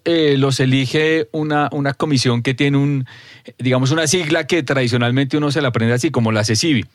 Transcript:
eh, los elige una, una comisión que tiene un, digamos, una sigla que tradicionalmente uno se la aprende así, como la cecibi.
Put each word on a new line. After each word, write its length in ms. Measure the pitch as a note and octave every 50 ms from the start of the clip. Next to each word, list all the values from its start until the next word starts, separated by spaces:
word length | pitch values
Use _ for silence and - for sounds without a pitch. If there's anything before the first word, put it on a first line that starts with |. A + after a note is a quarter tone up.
| -
eh, 300 | E3+ E3+ E3 D#3 D3 C#3 C3+
los 220 | C3+ C#3 C3+ -
elige 680 | C3+ C3 B2+ C#3 C3+ B2 - D#3 D#3 D#3 D#3+ D#3+ D3+ -
una, 380 | - D#3 D3+ D3+ D3+ D3 D3 -
una 240 | - D3 C#3 C#3 C3+
comisión 480 | - F3 D#3+ D3 C3 - C3 A#2+ A#2+ A#2
que 100 | C3+ C3
tiene 240 | - D3 C#3+ C#3 C#3
un, 300 | C#3 C#3+ C#3+ C#3 B2+ - - - - - - - - - - -
digamos, 320 | B2 B2+ B2+ B2+ C3 C3
una 160 | D#3 E3 D#3+
sigla 400 | D#3 - F#3 E3+ D3 E3 E3 D#3+
que 160 | C3+ F3+ E3
tradicionalmente 760 | C#3+ - D3 C3+ B2+ A#2+ A#2+ A#2+ A#2+ A#2+ B2 C3+ C#3 C3+ - D3+
uno 120 | D3 D3
se 100 | C#3 D#3+
la 100 | C#3+ C3
aprende 260 | A#2+ A#2+ A2+ A2+ A#2+
así, 160 | B2 - D#3+
como 200 | C3+ B2+ A2+ A2
la 120 | A2 G#2+ G#2+
cecibi. 420 | A2+ A2+ G#2+ - E3+ D3 A2 - - _